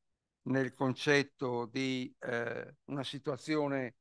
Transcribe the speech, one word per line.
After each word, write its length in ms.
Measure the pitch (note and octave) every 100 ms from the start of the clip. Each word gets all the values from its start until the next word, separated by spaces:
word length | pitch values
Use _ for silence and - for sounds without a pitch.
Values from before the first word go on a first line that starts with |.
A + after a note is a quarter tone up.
| _ _ _ _
nel 300 | - C3 B2+
concetto 920 | - C3+ B2 - C#3+ C3+ - C3 A#2+ A#2
di, 480 | B2+ C3+ C3 B2+ -
eh, 560 | C3 A#2 A#2 A#2+ - -
una 180 | - C#3
situazione, 920 | C3 C#3 - C3 - D#3 C#3+ C#3 B2 -